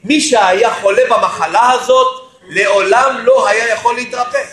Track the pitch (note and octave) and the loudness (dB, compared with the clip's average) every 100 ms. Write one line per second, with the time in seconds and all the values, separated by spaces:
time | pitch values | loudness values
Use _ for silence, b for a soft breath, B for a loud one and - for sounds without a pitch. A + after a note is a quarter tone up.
0 | G3 D4+ - A#3+ G3 F#3 A3+ - G3 G#3 | 0 -2 2 2 2 2 0 0 0 0
1 | B3+ A3+ F#3+ - D#3+ F#3 B3 B3+ B3 B3+ | 2 0 0 -2 -2 0 2 0 2 2
2 | B3+ - - _ F#3 E3+ G3+ G3+ F#3+ A3+ | 2 -2 -16 _ -8 -4 0 0 2 2
3 | C4+ B3 A#3 C4 G#3 G#3+ A#3 A3 - A#3+ | 2 0 2 2 2 0 -2 -2 -2 -4
4 | B3 B3 B3 - - | -8 -6 -4 -4 -6